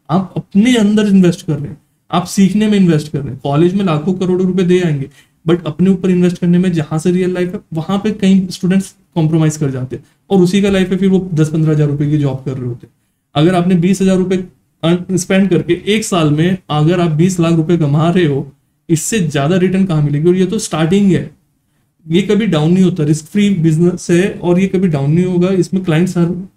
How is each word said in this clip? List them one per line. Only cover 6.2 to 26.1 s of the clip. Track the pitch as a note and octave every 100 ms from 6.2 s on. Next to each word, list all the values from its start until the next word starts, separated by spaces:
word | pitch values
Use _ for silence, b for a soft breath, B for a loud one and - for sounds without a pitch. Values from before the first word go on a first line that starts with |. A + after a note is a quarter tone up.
| F3 F3
करने | F3 F3
में | F#3
जहां | E3 D3 D#3
से | F3+
real | F3+ F3+
life | F#3 F3+
है, | F3+ -
वहां | D#3+ D#3 G3
पे | G#3+
कई | G#3+ F#3+ F#3+ F#3
students | - F3+ G3 F#3+ _ _ F3
compromise | D#3 D#3+ D#3 D3+
कर | C#3
जाते | C3 B2+ A#2
हैं | b b _
और | G3
उसी | F3+ G3
का | G3+
life | G3 F#3
है | F#3+
फिर | F#3+
वो | F#3+ -
दस | D3+ D#3
पन्द्रह | D#3+ D#3
हजार | D3+ D3
रुपए | C#3+ D3
की | D3+
job | C#3 C3 -
कर | C3
रहे | B2
होते | A#2 -
हैं। | _ _ _ _ D3
अगर | D#3 F#3
आपने | F3 F#3
बीस | F3 F#3+
हजार | F#3+ F#3
रुपए | F#3 F#3 F3+ _ _ _
earn, | E3 F3 F3 F3+
spend | - F#3+ G3
करके | E3+ D#3+ F3 -
एक | G#3+ G#3+
साल | F#3 D#3
में | D3 E3+ F#3 -
अगर | D3+ D3+ F3+
आप | F3
बीस | D3+ F#3 F#3
लाख | E3
रुपए | E3 D#3 E3+
कमा | D3 D3 D#3+
रहे | F3+ D#3+
हो, | C#3 C#3+ _ _ _ -
इससे | D#3+ - A3+
ज्यादा | D#3+ C#3+ C#3 F#3
return | F#3 F#3 F#3
कहाँ | D#3
मिलेगी? | D3 C#3+ E3
और | F#3
ये | F#3
तो | G#3+
starting | - D#3 D#3+ G3 G3+
है, | D#3 - - _ _ _ _ _ _ D#3
ये | E3
कभी | G3+ G3+ A3
down | D#3+ D3+
नहीं | F#3
होता, | F#3 F3+
Risk | D3 D3+ -
free | G#3 G3+
business | F#3+ D#3+ D#3 F3 F3 -
है | F3 G3+
और | G#3+ F3 F3
ये | F#3+
कभी | F#3 F#3+
down | D3 C#3
नहीं | D#3+ F3+
होगा। | F3+ F3+
इसमें | F#3+ E3+ F#3+
clients | F#3 D#3 F#3